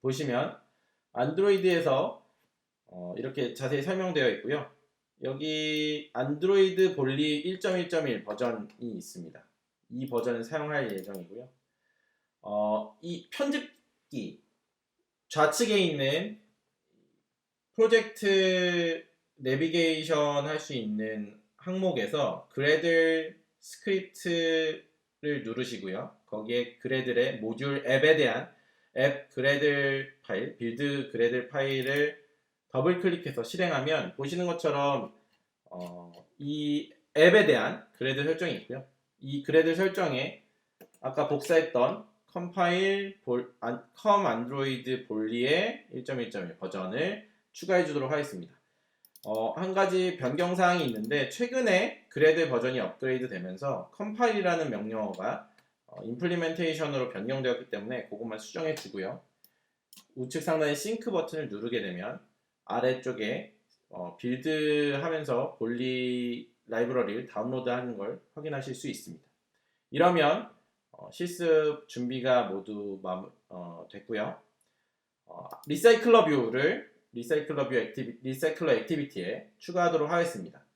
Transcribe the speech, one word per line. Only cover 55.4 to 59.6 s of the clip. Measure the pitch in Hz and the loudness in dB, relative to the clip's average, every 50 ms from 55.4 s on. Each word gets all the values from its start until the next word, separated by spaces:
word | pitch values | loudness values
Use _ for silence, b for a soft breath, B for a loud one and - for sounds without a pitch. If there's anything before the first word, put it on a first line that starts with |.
| - b b b b b b b _ _ | -8 b b b b b b b _ _
어, | - - 101 | -18 -14 -10
임플리멘테이션으로 | 110 120 127 151 175 175 175 165 160 165 170 170 160 156 151 160 147 143 135 127 120 | -10 -8 -2 -2 0 0 0 0 -2 -2 0 0 -2 0 0 -2 -2 0 -2 -2 -2
변경되었기 | - 98 104 117 135 135 131 127 120 - - - | -4 -6 -4 -4 -4 0 0 0 0 0 -4 -8
때문에 | - 104 101 110 127 123 - - | -8 -8 -6 -6 -8 -8 -8 -10
그것만 | - 104 117 113 110 107 | -12 -10 -8 -8 -8 -10
수정해 | - - - 165 160 156 156 | -12 -10 -8 -6 -4 -4 -4
주고요. | - - 98 - 98 92 95 139 185 _ _ _ _ b b b b | -4 -8 -10 -8 -8 -6 -6 -8 -10 _ _ _ _ b b b b